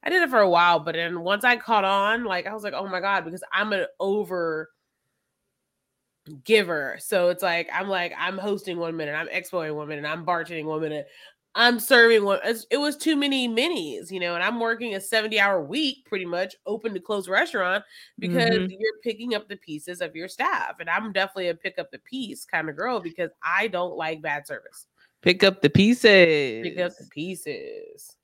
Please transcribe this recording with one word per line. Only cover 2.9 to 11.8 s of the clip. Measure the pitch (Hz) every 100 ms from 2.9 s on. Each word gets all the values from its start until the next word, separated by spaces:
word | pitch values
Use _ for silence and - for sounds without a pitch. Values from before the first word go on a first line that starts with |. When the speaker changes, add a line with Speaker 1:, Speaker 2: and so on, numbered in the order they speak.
| 180
Speaker 1:
God," | 196 196 165
because | 175 -
I'm | 190 214
an | 196 170 _
over | 196 208 180 180 165 156 156 _ _ _ _ _ _ _ _ _ _ _ _ _ _ _ - 147 -
giver. | 220 180 160 135 -
So | - 196 175
it's | 175
like, | 185 170 165
I'm | 170 196
like, | 190 175 -
I'm | 175 190
hosting | 202 196 190 175
one | 165 165
minute, | 147
I'm | 151 165
expoing | 185 180 180 156 151
one | 147
minute, | 151 151
I'm | 165 160
bartending | 170 165 165 156
one | 156
minute, | 156 151 143 - - _ _ -
I'm | 240
serving | 240